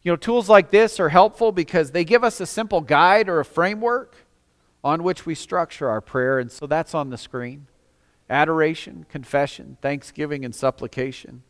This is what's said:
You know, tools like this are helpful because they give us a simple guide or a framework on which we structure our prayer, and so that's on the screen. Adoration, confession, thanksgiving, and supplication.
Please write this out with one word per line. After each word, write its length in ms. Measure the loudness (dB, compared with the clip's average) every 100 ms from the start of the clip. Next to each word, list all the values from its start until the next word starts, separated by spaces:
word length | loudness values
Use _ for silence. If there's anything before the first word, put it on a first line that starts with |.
You 100 | 0
know, 40 | -2
tools 340 | 0 0 8
like 220 | 6 8
this 280 | 4 4 0
are 100 | 2
helpful 420 | 4 4 2 -2
because 400 | 0 -2 -2 0
they 120 | -2
give 200 | 2 2
us 160 | 2 -4
a 60 | -8
simple 340 | -8 -4 -4
guide 480 | 2 4 6 4 2
or 100 | -2
a 60 | -2
framework 800 | -2 -2 -2 -2 -4 -6 _ _ _ _ _ _ _
on 200 | -4 -2
which 220 | -2 -4 -8
we 80 | -10
structure 520 | -6 -4 -4 -6 -4
our 140 | -4
prayer, 380 | -4 -2 0 0
and 120 | -4
so 160 | -12 -4
that's 260 | -4 -2
on 160 | -6 -6
the 60 | -12
screen. 500 | -12 -12 -12 -14 -20 _ _ _ _ _ _
Adoration, 760 | 0 0 2 0 -2 -12 -18 -14
confession, 680 | -14 -4 -2 -2 -8 -20 -8
thanksgiving, 640 | -8 -8 -12 -10 -8 -6 -10
and 80 |
supplication. 880 | -4 -4 -4 -12 -8 -8 -10 -20 -20